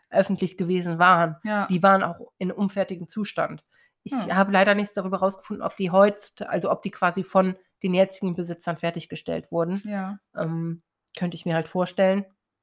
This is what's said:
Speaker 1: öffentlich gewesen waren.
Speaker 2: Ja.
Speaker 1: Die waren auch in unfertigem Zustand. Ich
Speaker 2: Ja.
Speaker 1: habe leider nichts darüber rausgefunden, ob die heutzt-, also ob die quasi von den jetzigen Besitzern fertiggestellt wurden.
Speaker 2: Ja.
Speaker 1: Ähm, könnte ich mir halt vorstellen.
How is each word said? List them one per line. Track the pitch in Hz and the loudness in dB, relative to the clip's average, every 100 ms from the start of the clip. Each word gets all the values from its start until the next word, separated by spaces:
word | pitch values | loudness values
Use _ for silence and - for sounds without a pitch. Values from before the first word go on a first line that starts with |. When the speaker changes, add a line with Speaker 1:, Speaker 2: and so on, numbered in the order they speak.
| _ | _
Speaker 1:
öffentlich | - 196 190 185 - | 0 0 0 -4 -4
gewesen | 175 185 175 165 | -2 -2 -2 2
waren. | 180 175 170 156 | 6 6 4 -2
Speaker 2:
Ja. | 214 208 196 | -4 -4 0
Speaker 1:
Die | 180 | 4
waren | 196 196 | 6 6
auch | 180 170 - _ | 2 -6 -16 _
in | 185 | -6
unfertigem | 185 196 196 185 180 175 | -2 -2 -2 -4 -6 -10
Zustand. | - 196 - 156 156 _ _ _ _ | -8 -6 -4 -6 -6 _ _ _ _
Ich | - | -8
Speaker 2:
Ja. | 269 - | -6 -2
Speaker 1:
habe | 180 196 | 0 2
leider | 196 202 | 4 4
nichts | 202 202 | 2 0
darüber | - 190 185 | -4 -4 0
rausgefunden, | 190 196 - 208 | -2 -2 -12 -8
ob | - - | -8 -4
die | 185 | 0
heutzt-, | 185 208 208 - - | 6 6 4 -12 -14
also | - - - | -6 -4 -2
ob | - | -2
die | 196 | -4
quasi | - 180 175 | -2 0 0
von | 185 - 185 185 _ _ | 0 2 2 -2 _ _
den | 190 | -2
jetzigen | 180 190 - 190 | 2 2 2 -4
Besitzern | 170 170 170 - 160 | -4 -6 -6 -6 -4
fertiggestellt | 170 170 - 160 - 165 - | -4 -6 -12 -14 -8 -8 -4
wurden. | 165 170 190 | -4 -2 -4
Speaker 2:
Ja. | 208 202 190 202 _ - | -6 -8 -8 -10 _ -8
Speaker 1:
Ähm, | 160 165 165 170 _ _ _ - | -6 -4 -6 -8 _ _ _ -8
könnte | 175 170 | -6 -6
ich | - | -4
mir | |
halt | 165 160 | -2 -2
vorstellen. | 185 180 - 190 190 196 _ _ _ | -4 -4 2 2 2 -4 _ _ _